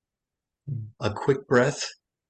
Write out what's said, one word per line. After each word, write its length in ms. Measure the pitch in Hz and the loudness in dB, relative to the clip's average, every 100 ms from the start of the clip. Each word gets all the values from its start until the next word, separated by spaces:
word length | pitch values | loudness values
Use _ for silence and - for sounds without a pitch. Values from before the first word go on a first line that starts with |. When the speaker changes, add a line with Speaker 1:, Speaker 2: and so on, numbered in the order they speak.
| _ _ _ _ _ _ - | _ _ _ _ _ _ -10
Speaker 1:
Mm. 160 | 117 107 - | -10 -10 -6
Speaker 2:
A 120 | 110 | -6
quick 360 | 107 - 135 - | -4 0 0 4
breath, 380 | 123 131 143 - - _ _ _ | 4 4 0 -8 -12 _ _ _